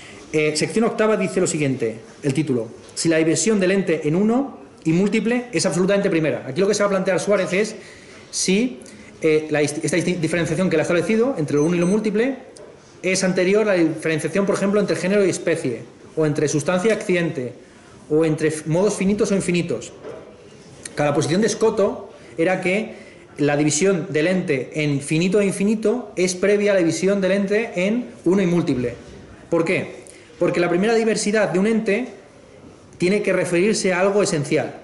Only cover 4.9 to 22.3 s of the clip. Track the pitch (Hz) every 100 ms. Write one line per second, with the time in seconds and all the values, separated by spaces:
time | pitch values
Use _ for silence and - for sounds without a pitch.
4.9 | 170 202 220 226 247 - 160 190 170 190
5.9 | 202 190 160 156 117 131 135 196 196 202
6.9 | 196 185 170 196 202 180 180 220 - -
7.9 | - - - - - - 190 247 - -
8.9 | - - - 160 156 156 147 147 151 151
9.9 | 180 170 170 156 175 160 160 185 214 -
10.9 | 175 170 220 254 180 139 147 156 175 175
11.9 | 214 220 202 262 262 - - - - -
12.9 | - 180 185 190 185 180 208 208 185 160
13.9 | 151 165 156 156 190 196 175 196 208 190
14.9 | 160 180 208 190 - 170 160 131 113 -
15.9 | - - - 156 147 147 151 180 180 220
16.9 | 214 - 175 165 139 123 - - - -
17.9 | - - 151 160 151 151 156 160 165 202
18.9 | - 196 214 214 196 - 175 - 117 -
19.9 | - - - - - - - - - -
20.9 | - 147 147 135 180 220 - 220 - 208
21.9 | 254 - - -